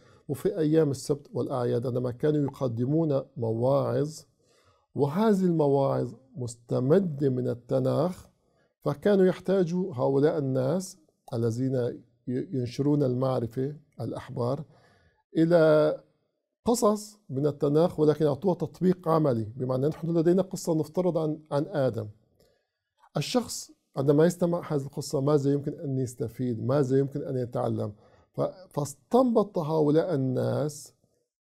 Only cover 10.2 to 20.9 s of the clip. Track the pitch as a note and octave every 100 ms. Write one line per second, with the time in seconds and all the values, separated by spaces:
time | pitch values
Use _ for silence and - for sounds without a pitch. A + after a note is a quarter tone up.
10.2 | D3 E3+ C3+ C3 C3 F3+ F#3 - _ _
11.2 | - A#2+ A#2 A#2 C3 C3 B2 C#3 - _
12.2 | - B2 D3+ C#3 A#2+ - C#3+ D3 C3 B2
13.2 | C3 B2 A#2 C3 C3+ D3+ _ - A#2+ -
14.2 | - C3 A#2+ D3 - _ _ _ _ _
15.2 | _ D#3+ E3 E3+ D#3 D3+ D#3 F3+ _ _
16.2 | _ _ _ _ - A#3+ G#3+ G#3 - -
17.2 | - C3 D3 D3 D3 D3+ F3+ - D3+ D3
18.2 | D3+ C3+ G3 E3+ D#3 - F3+ F3+ D#3+ D#3+
19.2 | D3 A#2 G#2+ B2+ B2+ B2+ C#3+ - E3 E3+
20.2 | E3 F#3 F#3 F3 - D#3+ D3+